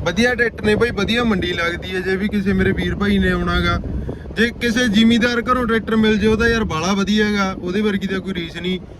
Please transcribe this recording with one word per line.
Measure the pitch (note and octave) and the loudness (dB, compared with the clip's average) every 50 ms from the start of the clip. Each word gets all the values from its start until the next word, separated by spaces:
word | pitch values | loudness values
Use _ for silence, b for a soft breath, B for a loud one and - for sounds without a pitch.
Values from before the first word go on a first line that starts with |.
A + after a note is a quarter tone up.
| - | -2
ਵਧੀਆ | E3+ E3+ F#3 A#3+ B3 B3+ | -2 0 2 0 0 2
ਟਰੈਕਟਰ | A#3 A#3+ A3+ - - - | 0 0 -2 -2 -2 0
ਨੇ | G#3+ G#3+ | 2 2
ਬਾਈ, | G3 A3+ A#3+ | 4 2 0
ਵਧੀਆ | G#3+ G3 G3 F3+ A3+ A#3+ A#3+ | 0 -2 -2 0 0 0 2
ਮੰਡੀ | A3+ G#3 F3+ F3+ F3+ | 2 0 0 0 -2
ਲੱਗਦੀ | F3+ E3+ E3+ E3+ F3 E3 F3 F#3 F#3 | -2 -2 -2 -2 -4 -4 -8 -6 -6
ਹੈ। | F#3 | -4
ਜੇ | F3+ F#3 F#3+ | -2 -2 -2
ਵੀ | F#3 G#3 G#3 | -2 -2 -2
ਕਿਸੇ | G#3 G#3 F#3+ G3+ | -2 0 0 0
ਮੇਰੇ | F#3+ F#3+ F#3+ F#3+ | 2 2 2 2
ਵੀਰ | F#3 - F3+ F3+ E3+ | 2 0 -2 -2 -2
ਭਾਈ | - G3+ G3+ G3+ F#3+ | 0 0 2 2 2
ਨੇ | F#3 F#3 | 2 2
ਆਉਣਾ | F3+ F3 F3 F3 F3 F3 | 2 0 0 0 0 0
ਗਾ, | F3 F3 F3 - - - B B B B B B B B - | 0 0 0 0 -2 -4 B B B B B B B B 0
ਜੇ | F3+ A3+ A#3+ A3+ - | 0 0 0 0 -2
ਕਿਸੇ | A#3+ A#3+ G#3 B3 B3 A#3+ | -2 0 0 2 2 2
ਜ਼ਿਮੀਂਦਾਰ | F#3+ A3 A3+ A3+ A#3 A#3 A3 B3 A#3+ A#3 | 4 4 6 6 4 4 2 2 0 0
ਘਰੋਂ | A3+ A#3+ B3+ B3+ B3 | 0 0 0 0 2
ਟਰੈਕਟਰ | G#3+ A3+ A3 G#3+ A#3 A3+ | 0 0 -2 0 0 2
ਮਿਲ | A3 G#3+ G#3+ A3 G#3 | 2 4 4 2 4
ਜੇ, | G3+ | 2
ਉਹਦਾ | A3 A3 G#3 A#3 A#3 | 2 2 2 2 2
ਯਾਰ | A#3 A3+ G#3+ | 2 2 0
ਬਾਹਲਾ | E3+ D#3+ D#3 E3 F#3 G3+ | -2 -2 -2 0 0 0
ਵਧੀਆ | G3 G3 F#3 G#3 G#3+ G#3+ | 0 2 2 2 2 2
ਹੈਗਾ, | G#3 G#3 G3+ G3 F#3+ F#3+ - | 2 2 0 0 -2 -4 -6
ਉਹਦੇ | F3 F3+ F3+ G#3+ | -6 -4 -2 0
ਵਰਗੀ | G#3 G#3+ G3 G3 G3 | 0 0 -2 -2 -4
ਤਾਂ | F#3+ F#3+ F#3+ | -4 -4 -4
ਕੋਈ | F3+ F#3+ F#3 | -6 -6 -8
ਰੀਸ | F3 E3+ D#3+ D3+ | -6 -8 -8 -10
ਨਹੀਂ। | E3+ E3+ F#3 F#3 F3+ B B B | -6 -4 -4 -4 -4 B B B